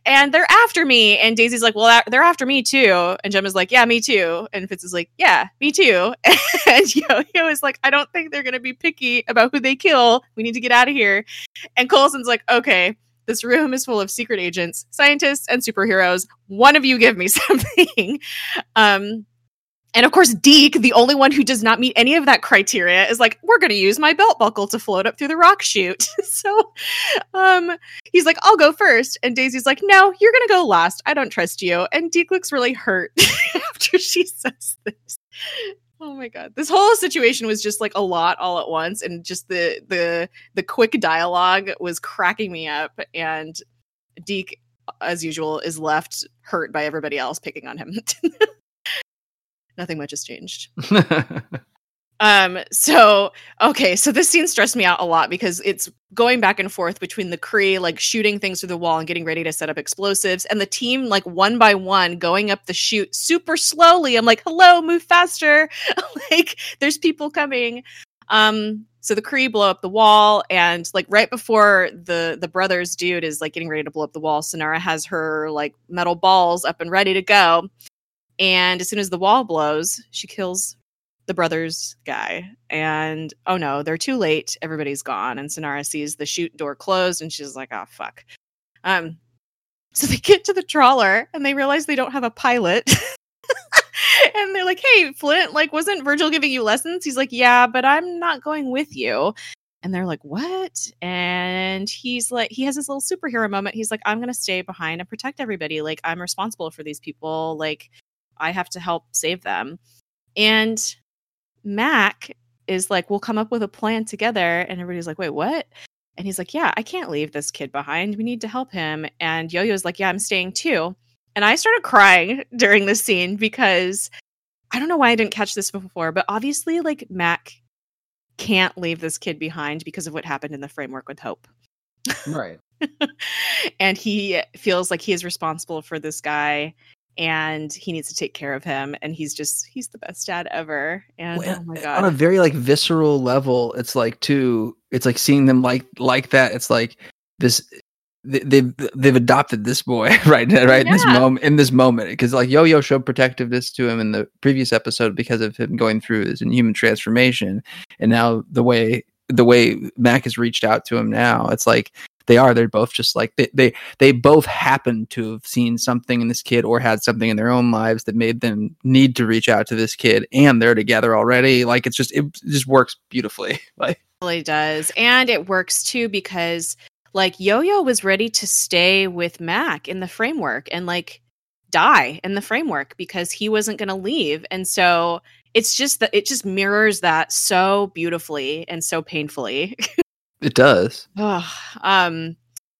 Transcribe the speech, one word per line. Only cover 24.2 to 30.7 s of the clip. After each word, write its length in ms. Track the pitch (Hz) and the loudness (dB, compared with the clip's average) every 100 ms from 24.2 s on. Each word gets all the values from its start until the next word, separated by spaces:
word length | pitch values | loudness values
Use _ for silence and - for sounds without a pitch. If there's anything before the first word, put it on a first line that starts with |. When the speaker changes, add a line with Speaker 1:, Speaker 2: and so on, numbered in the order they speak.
| 415 - | 4 4
Speaker 1:
buckle 280 | 214 214 202 | 0 0 -4
to 100 | - | -6
float 260 | - 190 202 | -4 -2 -2
up 120 | - | -4
through 120 | 285 | -4
the 80 | 320 | 4
rock 240 | 349 392 | 6 4
chute." 460 | - 208 180 - - | 2 -2 -2 -2 -4
<laughs> 100 | - | -4
So, 500 | 392 - 403 427 - - - 906 880 554 - | -6 -6 -2 0 0 -4 -8 -6 -2 -4 -4
um, 440 | 381 381 370 339 339 - - - | 0 4 4 2 -6 -12 -20 -2
he's 140 | 359 311 | 2 2
like, 120 | 330 | 4
"I'll 140 | 392 392 | 4 6
go 160 | 302 | 6
first." 440 | 302 392 233 262 - | 4 4 4 2 -4
And 120 | 247 240 | -4 0
Daisy's 300 | 262 254 262 | -2 0 0
like, 140 | 269 | 0
"No, 300 | 403 381 392 370 | 6 8 8 6
you're 120 | 427 | 4
gonna 140 | 494 480 370 | 6 4 4
go 40 | |
last. 360 | 294 | 4